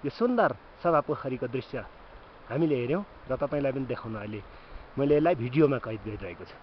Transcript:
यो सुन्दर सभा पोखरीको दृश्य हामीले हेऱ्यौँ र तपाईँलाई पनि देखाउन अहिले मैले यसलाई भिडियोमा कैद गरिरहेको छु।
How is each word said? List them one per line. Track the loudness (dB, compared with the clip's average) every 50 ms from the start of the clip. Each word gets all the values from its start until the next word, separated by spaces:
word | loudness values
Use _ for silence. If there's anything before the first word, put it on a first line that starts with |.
| -6
यो | -6
सुन्दर | -2 0 0 2 4 4 4 2 2 -2 -12 -20 -20 -2 0
सभा | 4 4 4
पोखरीको | 4 2 -4 -4 -2 -4 -4 -4 -4
दृश्य | -4 -4 -4 -6 -4 -8 -8 -8 -10 -14 -20 -20 -20 -20 -20 -20 -20 -20 -20 -12 -4
हामीले | 0 2 4 4 4
हेऱ्यौँ | 2 2 0 0 -2 -2 -6 -12 -20 -6 -6
र | -2
तपाईँलाई | -2 -2 0 0 0 0 0 0
पनि | -2 -4
देखाउन | -4 -4 -6 -6 -8 -8
अहिले | -6 -6 -8 -8 -8 -10 -12 -18 -20 -18 -16 -16 -16 -16 -10 -4 0
मैले | 2 4 4
यसलाई | 6 6 4 2
भिडियोमा | 2 0 0 4 6 6 6 6 2
कैद | -2 -6 -8 -8 -8
गरिरहेको | -8 -8 -8 -8 -10 -10 -12 -14
छु। | -16 -16 -20